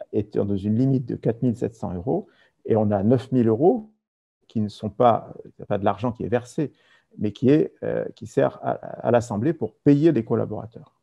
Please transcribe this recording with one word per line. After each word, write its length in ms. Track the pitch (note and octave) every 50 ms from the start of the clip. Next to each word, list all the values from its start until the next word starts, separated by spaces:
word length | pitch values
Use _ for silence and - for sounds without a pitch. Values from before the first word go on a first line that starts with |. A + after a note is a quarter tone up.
| - - -
étant 320 | A2 G#2 - - A2 G#2
dans 100 | G2+ G2+
une 220 | F#2+ F2+ G#2+ G#2+
limite 300 | A#2 C3 C3+ C3+ B2+ B2
de 80 | A#2 -
quatre 260 | - - B2+ A2+ -
mille 160 | - B2+ A#2
sept 180 | A#2 A#2+ A#2 -
cents 180 | - - F2+ F2+
euros, 340 | F2+ F2 B2 D#3+ G3 A3 _ _ _ _ _ _ _ -
et 100 | - A2+
on 160 | A2 A2 G2+
a 120 | G#2 G2+ G2
neuf 280 | A2 C3 B2+ - -
mille 160 | C3 B2+ A#2
euros 420 | A2+ A2+ A2 D3 F#3 C4 A3+ G#3+ - _ _ _ _ _ _ _ _ _ _ _
qui 140 | _ - A2+
ne 80 | G#2+ G#2
sont 200 | - - - G#2+
pas, 440 | - - B2 A#2+ A2 - - - - - -
il 80 | - - -
n'y 40 | -
a 20 |
pas 140 | - G#2+ G2+
de 40 | G2
l'argent 280 | G#2 G2+ G2 A#2+ B2
qui 120 | A#2+ - F#2+
est 60 | F2+
versé, 420 | A2+ A#2+ A#2 - - - D3+ - _ _ _ _ _ _ _ _ -
mais 140 | - - G#2+
qui 180 | G#2+ - - B2
est, 240 | C#3+ D#3 - - _ -
euh, 240 | G#2+ A2 A2 - - - -
qui 120 | - A#2
sert 320 | A2 - - C#3 C3 - -
à, 120 | - C3 -
à 360 | - - - - - - A#2+
l'Assemblée 440 | A#2 A#2+ A#2 A#2 G#2+ G#2 A2+ D#3 E3
pour 200 | - A#2 A2 _
payer 380 | _ - D3 C#3+ C#3+ D3+ E3+
des 120 | D3+ A#2+ A2+
collaborateurs. 720 | - A#2+ A2 G#2+ G#2+ G#2+ - - A2 - - - _ _ _